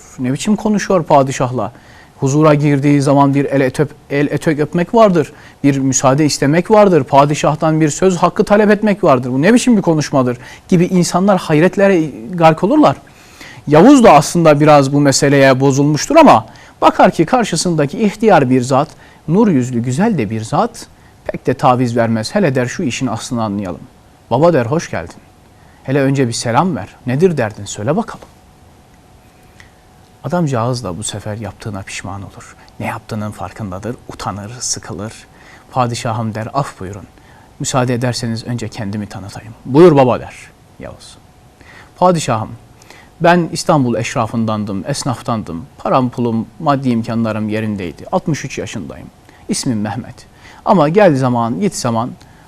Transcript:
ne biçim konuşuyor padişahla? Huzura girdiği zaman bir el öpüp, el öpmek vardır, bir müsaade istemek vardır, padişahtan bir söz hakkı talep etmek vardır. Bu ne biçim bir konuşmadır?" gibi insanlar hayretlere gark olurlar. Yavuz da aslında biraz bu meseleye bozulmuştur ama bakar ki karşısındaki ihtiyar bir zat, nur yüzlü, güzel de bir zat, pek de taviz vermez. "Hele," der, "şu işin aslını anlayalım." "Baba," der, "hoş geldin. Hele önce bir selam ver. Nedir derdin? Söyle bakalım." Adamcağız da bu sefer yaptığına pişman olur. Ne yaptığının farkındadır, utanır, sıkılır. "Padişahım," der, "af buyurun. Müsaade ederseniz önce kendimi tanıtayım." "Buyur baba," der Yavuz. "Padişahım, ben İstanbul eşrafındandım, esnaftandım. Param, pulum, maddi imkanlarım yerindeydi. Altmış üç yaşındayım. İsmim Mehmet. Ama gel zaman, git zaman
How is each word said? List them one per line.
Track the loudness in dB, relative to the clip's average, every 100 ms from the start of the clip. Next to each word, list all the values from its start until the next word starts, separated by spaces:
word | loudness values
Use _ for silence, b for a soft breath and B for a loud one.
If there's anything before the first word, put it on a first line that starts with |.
| -14 -8
ne | -6
biçim | -4 -2 -2
konuşuyor | 0 -2 0 0
padişahla? | 2 2 2 -2 -4 -4 -8 -10 b b b b
Huzura | -2 2 4
girdiği | 4 2 2 2 2
zaman | 4 4 4
bir | 2
el | 0 0
öpüp, | 0 0 -4 -6 -8
el | -2 -2 -2 -2 -2
öpmek | -2 -4 -2
vardır, | 4 4 4 -2 -6 B B
bir | 0 0
müsaade | 0 0 2 2 2
istemek | 0 0 0 2
vardır, | 4 6 4
padişahtan | 2 2 2 2 -2 0 0 0
bir | 0
söz | 0 0 0
hakkı | 0 0
talep | 2 2 4
etmek | 2 0 0
vardır. | 2 2 0
Bu | 0
ne | 2
biçim | 4 4 2
bir |
konuşmadır?" | 2 0 0 0 0 -4 B B B
gibi | 0
insanlar | 2 0 0 0 2 0
hayretlere | 2 2 2 2 2 2 -2 -6 -10
gark | 2 4 4
olurlar. | 2 4 4 2 -6 B B B B B B
Yavuz | 6 8 8
da | 8
aslında | 6 4 2 4 6
biraz | 6 6 4
bu | 2
meseleye | 2 2 2 4 4 4
bozulmuştur | 2 2 0 0 2 6
ama | 6 6 2 B B B
bakar | 0 4 2
ki | 2 0
karşısındaki | 0 -2 -2 -2 -2 -2 -2
ihtiyar | -4 0 2 4 4
bir | 0
zat, | 0 0 -2 -8 b b -4
nur | 0 2
yüzlü, | 2 0 -4
güzel | -4 -2 0 -2
de | -4
bir | -6
zat, | -4 -2 -4 -6 -20 b b b
pek | -14 -8 -4
de |
taviz | 0 2 2 0 0
vermez. | 0 -2 -2
"Hele," | -2 0
der, | 0 -4
"şu | -4
işin | -6 -4 -6
aslını | -6 -6 -6
anlayalım." | -4 -6 -8 -10 -16 _ _ _ -6
"Baba," | 0 2
der, | 2 0
"hoş | -4 -6
geldin. | -10 -12 -16 -20 _ _ b b b
Hele | -4 -2
önce | 0 0 -2
bir |
selam | -2 -4 0 0 -4
ver. | -10 -12 -6
Nedir | 0 0 0
derdin? | -4 -6
Söyle | -14 -8 -4 -4
bakalım." | -4 -10 -20 _ _ _ _ _ _ _ _ _ _ b b b b b b _ _ _
Adamcağız | -6 -4 -2 -2 -2 -4
da | -8 -10
bu |
sefer | -10 -10 -10 -10
yaptığına | -12 -12 -12 -12
pişman | -12 -14 -12 -12
olur. | -16 -20 -20 -20 b -12
Ne | -10
yaptığının | -10 -10 -10 -8
farkındadır, | -10 -14 -12 -12 -10 -10 -12 -14
utanır, | -12 -10 -10 -12 -12
sıkılır. | -10 -10 -10 -12 -12 -14 -20 b b b b
"Padişahım," | -4 -2 -4 -6 -6 -6
der, | -8 -8
"af | -6 -6 -8
buyurun. | -14 -14 -18 _ b b b b
Müsaade | -4 -2 -2
ederseniz | -2 -4 -4 -6 -8
önce | -8 -8 -10
kendimi | -10 -10 -8 -10
tanıtayım." | -12 -14 -16 -18 -18
"Buyur | 0 6 6 6
baba," | 4 0
der | -6 -18 -20 _ _ -20
Yavuz. | -18 -18 -20 -20 _ _ _ _ B B B -2
"Padişahım, | 0 0 0 -4 -4 -12 -20 -20 b b b b
ben | 2 2 0
İstanbul | -4 0 0 2
eşrafındandım, | -2 -4 -4 -4 -4 -4 -4 -6 -8 -8
esnaftandım. | -8 -6 -8 -6 -6 -8 -12 -14 -10
Param, | -2 0 0
pulum, | -4 -4 -4 -6 -8
maddi | -4 -2 -2
imkanlarım | -4 -4 -4 -4 -4 -6
yerindeydi. | -6 -6 -6 -8 -12 -6
Altmış | -6 -4 -6
üç | -8 -12
yaşındayım. | -12 -12 -14 -16 -20 -20 _ b b
İsmim | -6 -4 -4
Mehmet. | -6 -8 -12 -18 -20 B B B
Ama | 0 2 2
gel | 2 2 2
zaman, | 0 -2 -2 -4
git | -4
zaman | -4 -4 -4 -6 -10 b b